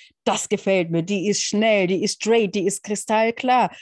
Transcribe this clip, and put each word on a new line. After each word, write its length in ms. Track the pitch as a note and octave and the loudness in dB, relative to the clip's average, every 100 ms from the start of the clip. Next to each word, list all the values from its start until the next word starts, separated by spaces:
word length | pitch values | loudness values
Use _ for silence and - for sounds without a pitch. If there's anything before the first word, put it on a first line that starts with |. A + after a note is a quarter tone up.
| - _ | -20 _
das 240 | - G3+ - | -4 -4 -2
gefällt 420 | G3 G3+ F#3+ E3 | -2 0 0 2
mir, 120 | E3 | -2
die 260 | E3+ G3+ G3 | -2 -2 -2
ist 140 | G3 | -2
schnell, 440 | - G#3 A3 G#3 F3+ | -2 0 2 4 2
die 160 | F#3 | 0
ist 200 | G3+ - | -2 -4
straight, 320 | G#3 A#3 G3+ | 0 2 2
die 120 | G#3 F#3 | 0 -2
ist 160 | G3 | -4
kristallklar. 920 | - G#3 - A3 A3+ A#3 B3+ B3 G3 - | -6 -8 -2 0 0 0 0 2 2 -4